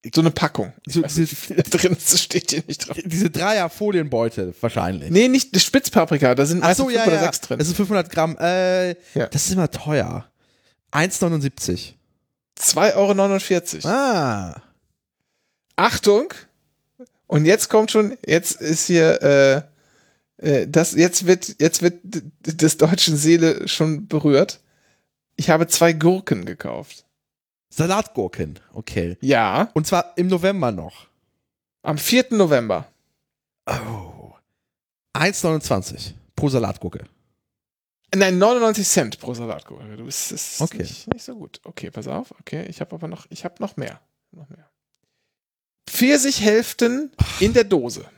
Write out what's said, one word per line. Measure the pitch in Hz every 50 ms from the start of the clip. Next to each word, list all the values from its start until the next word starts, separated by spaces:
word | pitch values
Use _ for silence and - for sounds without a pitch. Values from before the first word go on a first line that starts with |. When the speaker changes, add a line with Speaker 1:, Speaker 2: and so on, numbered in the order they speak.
| _ 117
Speaker 1:
So | - 160
eine | 160 165
Packung. | 156 - - 147 - - 104 87 - _ _
Ich | - 131
Speaker 2:
So | 170
Speaker 1:
weiß | 156 151 147
Speaker 2:
diese | 160
Speaker 1:
nicht, | 165 151
wie | -
viel | - - - -
da | 160 - - - 180
drin | - 180
ist, | 185 - - -
das | 175 180
steht | - - - 175 - -
hier | - - -
nicht | - 147 - - -
drauf. | 143 165 170
Speaker 2:
Diese | 180 160 170 202 175
Dreier-Folienbeutel | - 156 170 202 220 208 180 165 - - 208 208 202 175 156 147 127 113 117 117 - - 95 90 87 -
wahrscheinlich. | - 117 - 113 98 87 95 90 143 156
Speaker 1:
Nee, | 170 185 233 254
nicht | 254 269 - - - 185
Spitzpaprika, | - - - 277 - - - 208 165 156 165 139 139 127 123
da | 127 139
sind | 147 170 180 160
Speaker 2:
Ach | 165 185
so, | 185 269
Speaker 1:
meistens | 262 240
Speaker 2:
ja, | 226
Speaker 1:
fünf | 226
oder | 208 165
Speaker 2:
ja. | 156
Speaker 1:
sechs | 160 165 - -
drin. | - - 127 120
Speaker 2:
Das | 151 160
sind | 180
fünfhundert | - 208 185 214 190 170 -
Gramm. | - - 156 165 160 -
Äh, | - 175 180 185 185 185 185 185 180 180 170 175 _ - -
Speaker 1:
Ja. | 135 117 -
Speaker 2:
das | - 147 -
ist | -
immer | 190 185 170 147
teuer. | - - - 151 151 139 101 87 82 92 - _ _ _ _ _ _ _ _ _ _ _ _ _
Eins | - 143 160 185 - -
neunundsiebzig. | 196 170 165 156 139 139 - - - - 90 87 - - - _ _ _ _ _ _ _ _ _ _ _ _
Speaker 1:
Zwei | - - - - 151 180 214 -
Euro | 190 202 196 202
neunundvierzig. | 196 196 202 196 196 196 - 185 175 170 - - - -
Speaker 2:
Ah. | 147 202 262 277 262 233 180 151 127 110 101 95 87 - - - _ _ _ _ _ _ _ _ _ _ _ _ _ _ _ _ _ _ _ _ _ _
Speaker 1:
Achtung. | - 180 233 - - - 202 202 214 285 370 - - - _ _ _ _ _ _ _ _ _ _ _ 254 _ _ _ _ _
Und | - 151 151
jetzt | 160 196 220 - -
kommt | - 220 220 214
schon, | - 220 214 208 262 - -
jetzt | - 156 170 180 - - -
ist | - 156 160 160 - -
hier, | 180 170 160 165 165 -
äh, | - 143 143 139 139 135 135 143 151 _ _ _ _ _ _ _ _ _ _ _ _ _ _ _ - 160 143 127
äh, | 92 139
das, | 147 156 170 -
jetzt | - - 165 180 175 - 190
wird, | 170 185 180 - - - _
jetzt | 147 160 - -
wird | 175 175 175 175
d-, | - 185 - 160 - 151 _ _ _
d-, | 156 156
des | - 151 156 -
Deutschen | - - 160 180 180 - - 156
Seele | 147 147 156 170 170 165 160 - - - -
schon | - - 160 160 156 147 214
berührt. | - - 151 147 151 139 135 185 - - - _ _ _ _ _ _ _ _ _ _ _ _ _ _ _
Ich | - - -
habe | 160 160 170
zwei | 165 - - 170 170 165
Gurken | 156 151 170 185 190 190 - 147 98 87
gekauft. | - 90 - - - 58 71 127 - - - _ _ _ _ _ _ _ _ _ _ _ _ _ _
Speaker 2:
Salatgurken, | - - 156 175 190 208 214 - _ - 101 90 - - 85 78 73 - _ _ _
okay. | - 113 - - 107 85 85 90 _
Speaker 1:
Ja. | - 131 139 117 113 98 95 135 202 233
Speaker 2:
Und | _ 156 156
zwar | - - 175 175 - -
im | - 175
November | 185 190 175 170 190 202 190 151 120
noch. | 107 90 78 85 - - - _ _ _ _ _ _ _ _ _ _ _ _ _ _ _
Speaker 1:
Am | _ - 151
vierten | 147 - - 226 247 247 254 240
November. | 214 196 165 147 127 117 110 95 82 - _ _ _ _ _ _ _ _ _ _ _ _ _ _ _ _
Speaker 2:
Oh. | - 131 131 - 110 113 101 90 82 - - 50 50 _ _ _ _ _ _ _ _ _ _ _ _ _ _ _ _ _
Eins | 117 147 190 196 -
neunundzwanzig | - 170 160 156 - - 127 98 92 - 110 - - - - - _ _ _
pro | - 151 143
Salatgurke. | 131 127 113 98 - - - 143 - - - - _ _ _ _ _ _ _ _ _ _ _ _ _ _ _ _ _ _ _ _ -
Speaker 1:
Nein, | 190 190 190 185
neunundneunzig | 180 190 220 247 247 233 220 214 214 190
Cent | - - 185 139 107 101 -
pro | - -
Salatgurke. | 127 117 120 113 92 71 _ - - - - 107 107
Du | 113 117
bist, | 127 139 - - -
das | - 156 - -
ist | - -
Speaker 2:
Okay. | 143 175 - 214
Speaker 1:
nicht, | 180 - - - - - -
nicht | 233 -
so | - 254
gut. | 220 170 - - - _
Okay, | - 170 - - -
pass | _ - 107 -
auf. | 135 175 254 _ - _
Okay, | _ - - 151 180 190
ich | 165 -
habe | 156 _ -
aber | 160 170 160
noch, | 170 165 - _
ich | 170 - -
habe | 180 _ _
noch | 220 202 _ -
mehr. | 127 104 - - _ _ _ _ _ _
Noch | _ 170 151 135
mehr. | 147 _ _ _ _ _ _ _ _ _ _ _ _ _ _ _ _ _ _ _ _ _ _ _ _ _ _ -
Pfirsichhälften | - - 233 262 294 294 254 277 262 - 208 214 208 226 240 - - - 254 233 247 269 302 277 _ - - - - -
in | 185 214 240
der | 247 226
Dose. | 202 196 156 120 120 104 - - - _